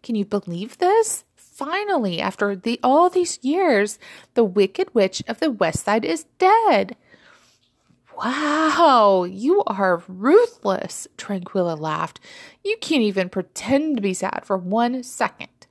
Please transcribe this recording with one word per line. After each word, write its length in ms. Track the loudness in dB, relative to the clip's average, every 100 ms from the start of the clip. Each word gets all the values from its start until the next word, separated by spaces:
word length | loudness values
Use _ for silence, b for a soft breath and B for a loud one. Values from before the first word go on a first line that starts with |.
Can 140 | -6 -4
you 80 |
believe 540 | -2 -4 -4 -10 -10 -2
this? 480 | 2 4 2 -2 _ _
Finally, 840 | _ -12 -6 -6 -2 0 0 -2
after 340 | -4 -2 -4 -2
the, 240 | -6 -2
all 280 | 2 4 4
these 340 | 2 -2 -4
years, 560 | -4 0 2 2 0 -4 B B B
the 100 | 0
Wicked 500 | 0 2 0 0 -2
Witch 280 | 2 0 -2 -10
of 120 | -4
the 120 | -4
West 320 | 0 -2 -2
Side 220 | -2 0 0
is 200 | -6 -8 _
dead." 580 | 4 4 4 2 0 -8 b b b b b b _ _ _ _ _ -8
"Wow, 1040 | -6 -4 -2 0 0 4 6 6 6 4
you 400 | 0 -4 0 0 0
are 380 | 0 0 0 -4
ruthless," 1000 | -4 4 4 4 -2 -4 -4 -4 -12 -16 -18
Tranquilla 580 | -10 -8 -4 -2 -2 -4
laughed. 420 | -6 -4 -6 -10 B B B B
"You 140 | -8 -8
can't 240 | -2 0
even 260 | 0 -2 -4
pretend 680 | -4 -8 -10 -2 0 0 -2
to 40 |
be 120 | -2
sad 320 | -4 -4 -6 -4
for 120 | -4
one 460 | -2 0 0 -4
second." 640 | -10 -6 -6 -6 -20 _ _